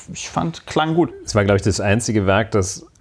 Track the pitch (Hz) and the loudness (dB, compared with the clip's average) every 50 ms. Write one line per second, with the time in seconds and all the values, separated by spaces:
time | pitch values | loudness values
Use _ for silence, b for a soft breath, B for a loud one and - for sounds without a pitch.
0 | - - 165 - - - - - 165 165 165 - - - - 160 156 160 160 175 | -18 -16 -14 -12 -12 -8 -6 -4 -4 -4 -6 -8 -14 -4 -2 -2 0 2 2 2
1 | 160 127 - - - - - 107 101 101 101 98 - 101 90 - 95 104 101 120 | 2 0 -2 -12 -12 -2 0 2 4 4 2 2 2 0 -2 0 0 0 0 0
2 | - - 107 110 95 95 95 104 113 104 - 101 92 - - - - - _ _ | 0 0 0 2 2 4 4 2 2 2 0 0 0 0 -4 -10 -14 -20 _ _